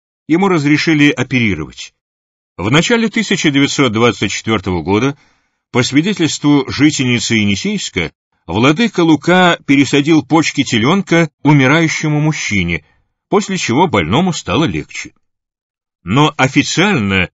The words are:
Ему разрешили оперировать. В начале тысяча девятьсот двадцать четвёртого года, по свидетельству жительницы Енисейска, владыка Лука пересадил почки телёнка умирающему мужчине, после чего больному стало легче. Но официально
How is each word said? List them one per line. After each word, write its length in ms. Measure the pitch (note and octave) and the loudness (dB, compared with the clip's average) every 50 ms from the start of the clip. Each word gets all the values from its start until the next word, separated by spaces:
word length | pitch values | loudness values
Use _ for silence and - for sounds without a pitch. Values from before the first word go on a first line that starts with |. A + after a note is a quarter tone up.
| _ _ _ _ _ - | _ _ _ _ _ -2
Ему 200 | D3 E3+ G3 G3 | 0 2 2 2
разрешили 640 | F#3 E3 C#3 C#3+ D3+ C#3+ - E3 D#3+ D3+ C#3+ D3 | 0 0 2 2 0 0 0 0 0 2 2 2
оперировать. 840 | C3+ - B2 B2+ C3 B2+ A#2 G#2+ F#2 D#2 D2+ C2 B1+ - - - _ _ _ _ _ _ _ _ _ _ _ _ _ - | 2 0 -4 -4 -2 -2 -2 -2 -2 -4 -6 -10 -14 -16 -20 -20 _ _ _ _ _ _ _ _ _ _ _ _ _ -8
В 140 | E2+ G#2 | -4 0
начале 380 | B2 D#3 E3+ - A#3+ A#3 A3+ A3 | 0 0 2 2 0 0 0 0
тысяча 420 | - A3+ G#3 - G#3 - - D#3+ | -2 -2 -2 -2 -2 -2 0 0
девятьсот 400 | C#3 C#3 C#3 C3 - - C#3+ B2+ | 0 2 0 0 0 0 0 0
двадцать 400 | G2+ A2 A#2 A#2+ G2+ - - G2+ | 0 2 0 0 0 0 -4 -4
четвёртого 500 | - - - G#2+ A2 G2+ F2 G2+ F#2 F2 | -4 -6 -4 -2 -4 -2 -2 -4 -4 -4
года, 340 | D#2 D#2 G2 G#2+ A#2+ C#3 C#3+ - _ _ _ _ _ _ _ _ _ _ | -2 0 0 0 0 -2 -4 -6 _ _ _ _ _ _ _ _ _ _
по 120 | - B2+ B2+ | -2 -2 -2
свидетельству 840 | - - C#3 D#3+ G#3 G#3 - F3 C#3+ - - - D3 D3 C#3+ C3 - | 0 0 0 0 0 0 -2 -2 -2 -2 -2 0 2 2 2 2 -2
жительницы 680 | G2 - C3+ D#3 D3 - C3+ B2 B2 A#2 - - A#2 | -2 0 2 2 2 0 -2 -2 -2 -2 -2 -2 0
Енисейска, 760 | A2+ G#2+ G2+ G2+ G2 - G3 G#3+ F#3+ - - - - E2+ C#2+ - _ _ _ _ _ _ | 0 0 0 0 -2 -2 -4 -4 -4 -6 -6 -6 -6 -6 -6 -8 _ _ _ _ _ _
владыка 560 | - E2+ G2+ A#2 C3+ D#3 D3 A#3 A3+ - - | -6 -2 0 2 2 2 2 0 -2 0 0
Лука 560 | E3+ E3 D#3 D3 - - F3 F#3 F#3 F3 E3+ - - | 2 2 2 2 2 2 2 4 4 2 0 0 -2
пересадил 580 | - C#3 C#3 C#3+ - - C#3 C#3 C#3+ D#3+ D#3 - | 0 2 2 2 2 2 0 2 2 2 2 2
почки 400 | - D3 E3 D3 - - - C3 | 2 0 0 0 0 -2 -4 -4
телёнка 640 | - - A#2 G#2+ C3 F3 G3+ F#3+ - E3 E3 E3+ D#3 _ _ - | -2 0 0 0 2 0 0 0 0 0 0 0 0 _ _ 0
умирающему 760 | C#3+ D3+ C#3+ C3+ B2+ C#3+ E3 E3 D#3 - - - D#3 D3+ D3 | 2 4 4 4 4 2 2 2 0 -2 -2 -4 -2 -2 0
мужчине, 640 | D3+ D#3 D3+ - - - G#2 G2+ F2+ F2 F2 D#2+ - _ _ _ _ _ _ _ _ _ | 0 -2 -2 -4 -6 -4 -4 -2 -2 -2 -4 -6 -8 _ _ _ _ _ _ _ _ _
после 280 | - - G#3 - D4 C4+ | -2 0 0 -2 -4 -4
чего 300 | - - - C3 F3+ E3+ | -4 -2 0 2 2 2
больному 460 | G#2+ G#2 E2 D2 G2 C#3 F3+ F#3 D#3 | 2 0 0 0 0 0 0 0 -2
стало 320 | - - - F2 A#2+ E3 | -4 -6 -4 -2 0 0
легче. 480 | C3+ E2 D#2 C#2 - - - - - - _ _ _ _ _ _ _ _ _ _ _ _ _ _ _ _ _ - | -2 -2 -6 -8 -10 -12 -16 -16 -16 -18 _ _ _ _ _ _ _ _ _ _ _ _ _ _ _ _ _ -8
Но 300 | - G2 C#3 D3+ D#3 - - | -2 0 2 2 2 2 0
официально 920 | C3+ C3 - D3 C3+ - - - F3 G#3+ G3+ C#3+ G#2 G2 G2 - F2+ - _ | -2 0 0 0 -2 0 0 -2 0 0 0 -2 -2 0 0 -2 -2 -4 _